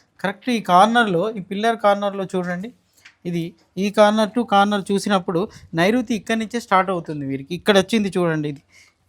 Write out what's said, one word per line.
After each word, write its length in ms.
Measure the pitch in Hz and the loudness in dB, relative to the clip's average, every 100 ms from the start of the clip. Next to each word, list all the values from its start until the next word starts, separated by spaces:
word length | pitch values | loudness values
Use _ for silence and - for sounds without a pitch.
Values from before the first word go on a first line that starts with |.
| _ _ | _ _
కరెక్ట్ 300 | 185 196 - | -8 -6 -4
ఈ 100 | 233 | -4
కార్నర్‌లో, 600 | - 180 214 233 220 170 208 | 2 4 6 4 2 0 -2
ఈ 120 | 226 | -6
పిల్లర్ 340 | 175 196 220 226 | -8 -4 -2 2
కార్నర్‌లో 480 | 208 202 202 196 190 | 2 2 -2 -6 -6
చూడండి, 440 | 185 180 180 214 - _ _ - _ | -6 -6 -8 -10 -16 _ _ -20 _
ఇది 160 | 175 175 165 - _ - | -8 -6 -6 -10 _ -6
ఈ 100 | 202 | -2
కార్నర్ 400 | 202 208 214 214 | 4 4 4 0
to 120 | 233 | -2
కార్నర్ 400 | 233 202 202 208 | 2 2 4 0
చూసినప్పుడు 560 | 190 196 202 196 180 170 214 - - | -2 -2 0 -2 0 -4 -4 -8 -8
నైరుతి 380 | 165 180 240 233 | 0 2 0 -2
ఇక్కడి 240 | 226 - 226 | -6 -4 -4
నుంచే 180 | 220 240 | -4 -8
స్టార్ట్ 300 | - 190 185 | 0 2 2
అవుతుంది 340 | 185 160 151 139 | -2 -6 -8 -6
వీరికి. 260 | 135 139 | -8 -8
ఇక్కడ 200 | 175 - 196 | -4 2 2
వచ్చింది 300 | 190 226 202 | 4 0 0
చూడండి, 380 | 185 175 160 147 | 0 0 -2 -4
ఇది 140 | 143 _ _ _ _ | -8 _ _ _ _